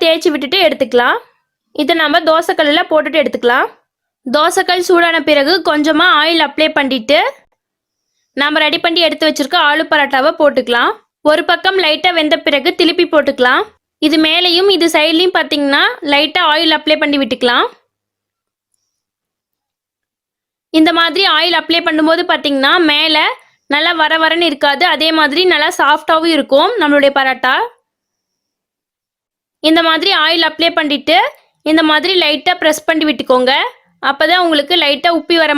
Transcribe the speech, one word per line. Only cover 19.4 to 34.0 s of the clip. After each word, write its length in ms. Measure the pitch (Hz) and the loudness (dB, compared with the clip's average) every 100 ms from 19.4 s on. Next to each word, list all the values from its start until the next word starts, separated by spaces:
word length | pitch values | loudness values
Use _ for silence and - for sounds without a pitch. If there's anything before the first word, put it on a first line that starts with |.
| _ _ _ _ _ _ _ _ _ _ _ _ _ 320 | _ _ _ _ _ _ _ _ _ _ _ _ _ 0
இந்த 120 | 320 330 | 2 2
மாதிரி 240 | 330 339 392 311 | -2 0 0 0
ஆயில் 220 | 349 330 | 0 -2
அப்ளை 200 | 320 339 339 | -2 -2 -2
பண்ணும்போது 360 | 311 311 339 349 | 0 0 0 0
பாத்தீங்கன்னா 420 | 302 285 269 277 349 311 | -2 -2 0 2 2 2
மேல 280 | 294 320 302 370 508 _ _ - 285 | 2 0 0 -2 -4 _ _ -6 -2
நல்லா 180 | 330 339 | -2 0
வர 160 | 302 320 | 0 0
வரன்னு 260 | 320 330 339 | 0 0 -2
இருக்காது. 340 | 247 285 277 349 | 0 -2 0 0
அதே 160 | 294 311 320 | 0 0 0
மாதிரி 240 | 294 294 370 | 0 2 0
நல்லா 160 | 311 311 - | 2 0 0
சாஃப்டாவும் 540 | 285 302 330 320 330 311 | 0 0 0 0 2 0
இருக்கும் 380 | 254 269 359 480 | 2 2 2 0
நம்மளுடைய 320 | 302 285 277 277 | 0 2 2 2
பரோட்டா. 360 | 262 262 254 302 466 - _ _ _ _ _ _ _ _ _ _ _ _ _ _ _ _ _ _ 302 | -2 -2 -2 -2 -4 -10 _ _ _ _ _ _ _ _ _ _ _ _ _ _ _ _ _ _ 0
இந்த 140 | 330 330 | 2 2
மாதிரி 240 | 320 381 359 311 | 0 0 0 0
ஆயில் 220 | 339 320 | 0 -2
அப்ளை 220 | 320 330 330 | -2 -2 -2
பண்ணிட்டு 380 | 302 285 - 339 523 - _ _ 302 | -2 -2 0 2 0 -4 _ _ -2
இந்த 120 | 311 311 | 0 2
மாதிரி 240 | 302 339 370 | 0 0 0
லைட்டா 320 | 311 302 359 359 | 0 -2 -2 -2
பிரஸ் 240 | 320 302 - | -2 -2 -2
பண்ணி 180 | 320 302 | -2 -2
விட்டுக்கோங்க. 420 | 233 311 254 254 285 440 - _ _ | -2 0 0 2 0 -2 -8 _ _